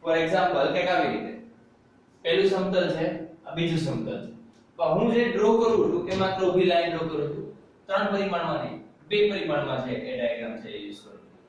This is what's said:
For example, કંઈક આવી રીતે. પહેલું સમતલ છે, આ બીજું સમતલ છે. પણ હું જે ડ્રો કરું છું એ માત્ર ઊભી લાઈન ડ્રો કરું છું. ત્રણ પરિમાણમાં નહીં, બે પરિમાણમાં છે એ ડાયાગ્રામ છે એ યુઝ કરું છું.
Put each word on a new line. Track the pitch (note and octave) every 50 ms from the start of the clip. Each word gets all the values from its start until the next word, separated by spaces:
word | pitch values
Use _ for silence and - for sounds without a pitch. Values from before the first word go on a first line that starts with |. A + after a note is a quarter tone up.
For | - E3 D#3+
example, | E3 D#3+ E3 F#3 G3 F#3 F3 F3 - - -
કંઈક | - F#3 F3 F#3
આવી | F3+ F3 - -
રીતે. | - - - - - - - - - - - _ _ _ _ _ _ _ _ _ _ _
પહેલું | _ E3 E3+ F#3+ G3 F#3+
સમતલ | - F#3 F#3 - - F#3 E3+ D#3 D#3
છે, | D#3+ E3 - E3 - - - - - -
આ | - -
બીજું | E3 E3+ E3+ E3 D#3
સમતલ | C3+ C#3 B2+ A2+ A2+ - - - -
છે. | - - - - - _ - - _ _
પણ | - E3
હું | D#3 - F#3+ A3+ A#3+ A#3
જે | A#3+ A#3+
ડ્રો | - F#3+ G3 G#3+ G#3+ A#3 A3+
કરું | A#3 A3+ A3+ F#3+ - -
છું | E3+ F3 F3 F3+
એ | F#3
માત્ર | F#3+ F#3+ F#3+ F#3+ F#3 F#3+
ઊભી | F3+ F3+ F#3 F3+
લાઈન | F#3 F3 E3+ E3+ E3+ E3+
ડ્રો | D#3+ E3 D#3+
કરું | D#3 D3 C#3+ - D3
છું. | - - - - - - - _ _ _
ત્રણ | - G3 G3 G3+ G3+
પરિમાણમાં | G3 G3+ G3 F#3+ F3+ F3 E3 D#3+ D3 - -
નહીં, | - - - - - - _ - -
બે | G#3 G#3 G#3 G#3
પરિમાણમાં | G3+ F3+ E3 D#3+ D3 C#3+ C#3 - C3 B2+ B2 B2+
છે | A#2+
એ | A2+ B2 B2+ B2+ A#2+
ડાયાગ્રામ | A#2+ A#2 A#2 A#2 A#2 A#2 A2 -
છે | - G#2+
એ | G#2 G#2 G#2
યુઝ | G2+ G#2 -
કરું | - G#2 G2 F#2+
છું. | F#2 - - - -